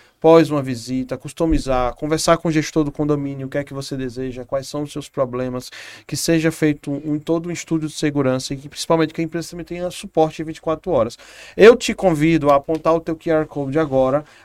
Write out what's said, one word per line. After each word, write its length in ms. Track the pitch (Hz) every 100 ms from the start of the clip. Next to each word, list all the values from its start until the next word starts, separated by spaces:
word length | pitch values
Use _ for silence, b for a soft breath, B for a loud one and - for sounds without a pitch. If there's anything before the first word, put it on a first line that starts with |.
| b b
após 300 | 160 165 156
uma 100 | 147
visita, 560 | 131 117 117 131 127 131
customizar, 760 | 143 - 165 147 131 127 123 -
conversar 420 | 151 160 - 165
com 100 | 170
o 40 |
gestor 320 | 156 147 160
do 80 | 147
condomínio, 560 | - 147 147 143 139 135
o 20 |
que 80 | 143
é 60 |
que 100 | 143
você 240 | 139 135 139
deseja, 480 | 131 120 131 123 123
quais 220 | 135 135
são 160 | 147
os 80 | 147
seus 180 | 151 139
problemas, 640 | - 127 123 127 127 - B B B B
que 100 | 147
seja 360 | - 165 160
feito 400 | 156 151 147 -
um, 260 | 143 151 151
todo 320 | 147 165 175
um 20 |
estudo 360 | 170 - 160 151
de 60 |
segurança 600 | - 156 143 135 131 -
e 40 | 139
que, 120 | 143
principalmente 460 | - - 165 156 160
que 60 |
a 20 |
empresa 260 | 165 170 160
também 160 | 175 165
tenha 240 | 175 180
suporte 500 | - 196 - 160 -
em 60 | 156
vinte 120 | 156
e 40 |
quatro 300 | - 156 185
horas. 260 | 143 113 - B B B B
Eu 180 | 202 247
te 200 | - 220
convido 560 | 185 156 160 165 143
a 40 | 143
apontar 360 | 143 156 160
o 60 | 165
teu 160 | 165 160
Q 160 | 170
R 160 | 156 156
Code 320 | 147 139 143
agora, 440 | 156 131 131 143 151 b